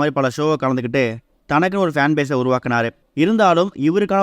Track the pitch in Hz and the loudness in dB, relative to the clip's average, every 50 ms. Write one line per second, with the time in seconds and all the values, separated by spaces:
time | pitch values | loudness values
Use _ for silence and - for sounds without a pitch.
0 | 147 151 135 139 135 127 117 - 151 156 156 135 135 131 131 127 120 120 120 139 | 0 0 0 -2 -2 -2 -2 -2 -2 -2 -2 0 -2 -2 -2 -4 -4 -4 -2 -2
1 | 127 117 113 117 - _ _ _ _ - 143 151 175 190 185 202 190 170 143 147 | -2 -2 -4 -8 -12 _ _ _ _ -2 0 0 2 0 0 0 -2 0 0 0
2 | 139 151 156 147 143 135 147 127 123 127 127 127 - 127 120 117 113 117 - _ | 2 2 2 0 0 0 -2 0 0 0 0 -2 -2 -2 -2 -2 -2 -2 -6 _
3 | _ _ _ 139 156 190 226 220 214 185 170 170 180 202 - - 135 156 170 202 | _ _ _ 0 0 2 2 4 4 4 4 2 2 0 -2 -2 0 0 2 2
4 | 208 - 190 196 | 0 0 2 2